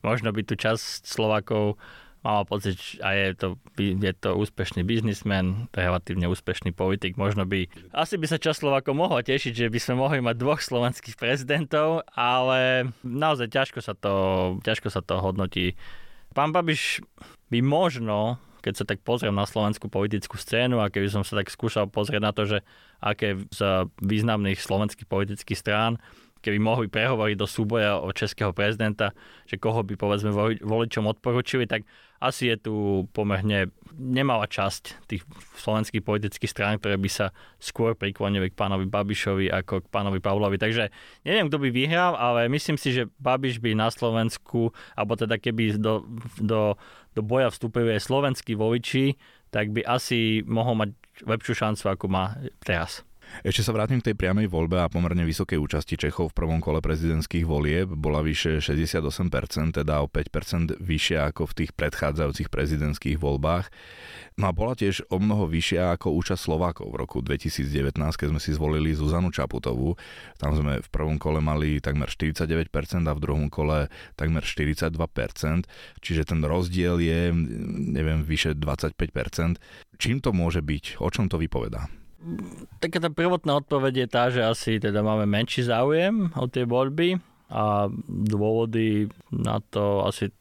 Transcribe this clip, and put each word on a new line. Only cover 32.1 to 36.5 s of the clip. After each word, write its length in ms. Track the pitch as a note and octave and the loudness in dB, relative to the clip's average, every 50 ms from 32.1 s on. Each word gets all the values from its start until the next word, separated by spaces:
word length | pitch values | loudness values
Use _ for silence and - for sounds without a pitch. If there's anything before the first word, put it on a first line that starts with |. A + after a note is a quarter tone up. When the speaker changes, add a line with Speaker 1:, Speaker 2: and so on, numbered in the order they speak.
| _ _ | _ _
Speaker 1:
asi 320 | - C3 - - B2+ A#2+ | -2 -2 0 2 0 0
je 60 | A2+ G#2+ | 0 0
tu 160 | _ A2+ G#2+ G#2 G#2 G2+ G2 F#2+ F2+ - | _ -4 -2 0 2 2 2 2 0 0
pomerne 600 | - - G#2+ G#2 G2+ F#2+ F#2+ G#2+ G#2 G2 F#2+ F#2+ - _ - - D#3 | -2 -2 0 2 2 2 2 2 2 2 2 0 -4 _ -20 -20 -14
nemalá 520 | D#3 C3 B2+ B2+ C3 C#3 C#3 B2 A2 G#2 | -10 -4 -2 0 2 2 2 2 0 0
časť 600 | - - - G2 G2 - - _ - - - - - | -2 -2 -2 -2 -2 -2 -6 _ -16 -18 -18 -10 -8
tých 160 | G#2+ F2+ - - - - - - - - | -8 -8 -8 -10 -20 -20 -20 -20 -18 -6
slovenských 440 | - - G#2+ G#2+ A2 - - G#2+ - | -2 0 0 0 0 0 -4 -4 0
politických 480 | - G#2 G#2 G#2 G2+ - - - - | 0 -2 0 0 -4 -6 -4 -6 -6